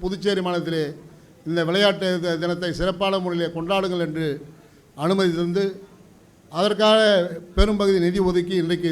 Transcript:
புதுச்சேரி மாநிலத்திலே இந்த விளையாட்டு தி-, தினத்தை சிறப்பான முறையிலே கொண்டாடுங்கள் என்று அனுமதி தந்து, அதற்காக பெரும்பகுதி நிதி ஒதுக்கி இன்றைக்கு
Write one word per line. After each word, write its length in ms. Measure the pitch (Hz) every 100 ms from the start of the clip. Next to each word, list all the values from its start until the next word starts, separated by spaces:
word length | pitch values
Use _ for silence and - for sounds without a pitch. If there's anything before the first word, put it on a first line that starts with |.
புதுச்சேரி 400 | 185 190 190 190 180
மாநிலத்திலே 380 | 175 165 165 147 160 - - - - -
இந்த 120 | 170 165
விளையாட்டு 380 | 185 202 175 185 180
தி-, 120 | 175 165
தினத்தை 280 | 175 175 175 151
சிறப்பான 400 | 180 180 196 190
முறையிலே 240 | 180 175 165 165
கொண்டாடுங்கள் 480 | 165 196 190 180 160
என்று 180 | 160 160 143 - - - - _ -
அனுமதி 280 | 156 196 190 165
தந்து, 260 | 175 180 196 190 - - - - _ _ - 156
அதற்காக 420 | 202 208 214 220 214 196 175 170 - -
பெரும்பகுதி 420 | 208 208 202 190 170
நிதி 140 | 190 180
ஒதுக்கி 260 | 180 175 190
இன்றைக்கு 260 | 165 175 170